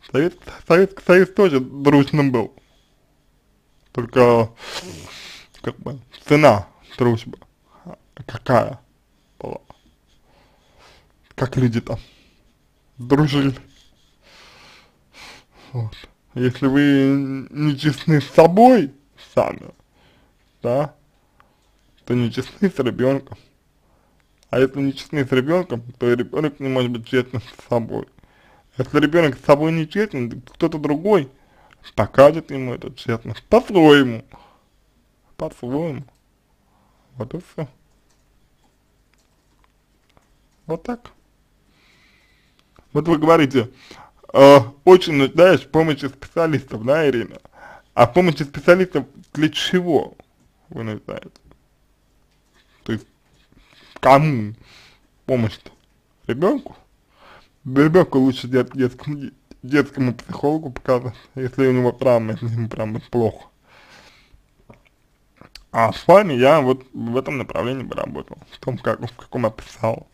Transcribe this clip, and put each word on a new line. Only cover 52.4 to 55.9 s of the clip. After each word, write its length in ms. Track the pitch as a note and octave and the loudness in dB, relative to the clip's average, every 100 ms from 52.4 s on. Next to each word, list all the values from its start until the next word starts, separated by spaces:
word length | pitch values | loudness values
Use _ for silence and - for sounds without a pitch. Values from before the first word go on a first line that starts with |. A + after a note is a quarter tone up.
| _ _ _ _ | _ _ _ _
То 100 | - | -10
есть, 140 | A2 - _ _ _ _ _ _ _ _ - | -10 -10 _ _ _ _ _ _ _ _ -2
кому 540 | C3 C#3 D#3 C3 G#2 G#2+ _ - - _ _ _ | 4 4 4 -2 -6 -12 _ -20 -20 _ _ _
помощь-то? 460 | - C3 A2+ - - _ _ | -6 -4 -4 -6 -20 _ _